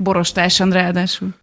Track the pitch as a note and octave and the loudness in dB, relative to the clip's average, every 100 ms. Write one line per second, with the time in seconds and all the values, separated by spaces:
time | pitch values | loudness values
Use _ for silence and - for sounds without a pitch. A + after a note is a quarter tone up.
0 | F#3+ F3+ E3+ F#3+ F3 - F#3+ F3+ F3+ F3+ | 0 0 0 0 0 2 2 2 2 0
1 | F3+ - F#3+ - | -2 -4 -8 -8